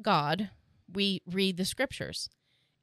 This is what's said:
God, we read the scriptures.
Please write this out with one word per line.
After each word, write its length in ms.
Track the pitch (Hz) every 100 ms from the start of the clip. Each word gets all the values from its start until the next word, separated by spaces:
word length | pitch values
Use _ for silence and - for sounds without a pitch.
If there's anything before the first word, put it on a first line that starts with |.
God, 500 | 214 170 147 175 208 - _ _ -
we 320 | 185 196 185 -
read 300 | 185 190 175
the 80 |
scriptures. 640 | 160 - 269 - 69 - - _ _ _ _ _